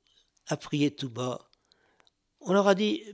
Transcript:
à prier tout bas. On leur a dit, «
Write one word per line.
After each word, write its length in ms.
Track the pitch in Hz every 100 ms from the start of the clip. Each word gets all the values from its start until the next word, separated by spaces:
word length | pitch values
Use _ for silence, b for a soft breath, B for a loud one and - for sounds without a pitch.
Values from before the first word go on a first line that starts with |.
| _ _ _ _ -
à 80 | 151
prier 360 | - 147 143
tout 180 | - 135
bas. 340 | 113 123 - - _ _ _ _ _ _ _ _ _
On 120 | 247
leur 160 | 190 202
a 80 | 190
dit, « 260 | 214 208 220